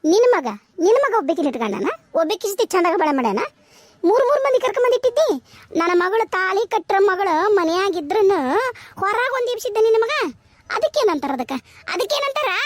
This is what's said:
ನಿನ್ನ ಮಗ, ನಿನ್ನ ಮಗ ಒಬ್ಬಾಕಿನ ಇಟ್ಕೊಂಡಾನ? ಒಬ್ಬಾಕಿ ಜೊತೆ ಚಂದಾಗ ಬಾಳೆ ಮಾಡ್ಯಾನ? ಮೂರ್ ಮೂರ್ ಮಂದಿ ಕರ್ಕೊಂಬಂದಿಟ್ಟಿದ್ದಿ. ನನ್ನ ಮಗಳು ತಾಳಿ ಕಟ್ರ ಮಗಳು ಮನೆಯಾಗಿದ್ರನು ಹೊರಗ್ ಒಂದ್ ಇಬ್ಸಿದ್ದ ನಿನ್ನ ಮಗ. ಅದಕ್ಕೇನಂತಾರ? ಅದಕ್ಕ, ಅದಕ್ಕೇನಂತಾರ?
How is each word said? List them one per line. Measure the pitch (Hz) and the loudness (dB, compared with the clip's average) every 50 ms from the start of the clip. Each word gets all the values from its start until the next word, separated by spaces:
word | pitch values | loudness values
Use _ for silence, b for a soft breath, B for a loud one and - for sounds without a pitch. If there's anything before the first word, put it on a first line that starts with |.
| - | 2
ನಿನ್ನ | 311 339 427 480 494 494 | 2 4 4 4 4 4
ಮಗ, | 359 269 240 208 208 _ _ _ - 320 | 2 0 -6 -8 -10 _ _ _ 0 2
ನಿನ್ನ | 381 453 523 | 4 4 4
ಮಗ | 571 539 427 440 | 2 2 0 -2
ಒಬ್ಬಾಕಿನ | 294 269 330 349 302 285 | 0 -2 -2 -2 -2 -4
ಇಟ್ಕೊಂಡಾನ? | 240 247 226 214 196 214 208 349 640 640 _ _ - - | -4 -4 -4 -4 -4 -4 -4 -6 -6 -8 _ _ -2 -2
ಒಬ್ಬಾಕಿ | 330 311 427 - - 392 | -2 -2 -4 -6 -6 -8
ಜೊತೆ | 403 427 453 - - | -4 -4 -4 0 0
ಚಂದಾಗ | 370 349 359 330 381 | 0 2 2 2 0
ಬಾಳೆ | 320 311 285 | 0 0 0
ಮಾಡ್ಯಾನ? | 269 240 220 190 - 466 605 _ b b b b b b b b b - | 0 0 0 -2 -2 -4 -6 _ b b b b b b b b b 0
ಮೂರ್ | 339 415 523 539 | 2 2 4 4
ಮೂರ್ | 480 587 523 539 | 2 2 2 2
ಮಂದಿ | 554 523 494 - | 2 0 0 0
ಕರ್ಕೊಂಬಂದಿಟ್ಟಿದ್ದಿ. | 494 403 539 494 494 508 480 - 508 480 494 640 554 320 254 B B B B B B - 320 | 0 0 0 2 2 2 2 0 0 2 2 0 0 0 -4 B B B B B B -4 -2
ನನ್ನ | 330 349 359 349 | 0 2 2 0
ಮಗಳು | 349 370 403 453 440 440 - | 0 0 0 0 -2 -2 -2
ತಾಳಿ | 370 381 370 381 392 466 370 | -2 -2 0 0 -2 -2 -2
ಕಟ್ರ | - 427 330 - 403 392 392 403 | -4 -6 -2 0 0 2 2 2
ಮಗಳು | 370 359 392 381 320 311 359 427 415 | 2 0 0 0 0 2 2 2 2
ಮನೆಯಾಗಿದ್ರನು | 392 339 320 339 370 392 403 330 359 294 285 381 440 403 381 403 339 262 254 285 415 523 508 466 B B B B - | 2 2 0 0 0 0 0 -2 -4 -4 -2 0 2 4 4 4 2 0 0 0 0 0 -2 -6 B B B B -4
ಹೊರಗ್ | 381 392 415 466 494 508 523 | -2 -2 0 0 0 -2 -2
ಒಂದ್ | 523 494 480 494 | -2 -2 -2 -4
ಇಬ್ಸಿದ್ದ | 453 - 494 403 440 440 | -4 -6 -4 0 2 4
ನಿನ್ನ | 453 440 440 453 | 4 4 2 2
ಮಗ. | 453 605 587 453 311 - b b b b b b - | 0 0 -2 -2 -4 -6 b b b b b b -8
ಅದಕ್ಕೇನಂತಾರ? | - 427 554 587 - 605 - 403 330 285 285 277 269 | -4 -2 -2 0 0 2 2 2 0 0 -2 -4 -4
ಅದಕ್ಕ, | 247 247 - 269 247 B B B B B - - | -6 -6 -6 -8 -10 B B B B B -8 -4
ಅದಕ್ಕೇನಂತಾರ? | 359 - - 587 571 554 554 539 605 605 403 359 415 554 | -4 -2 -2 -2 -2 -2 -4 -2 -2 -2 -2 -2 -2 -2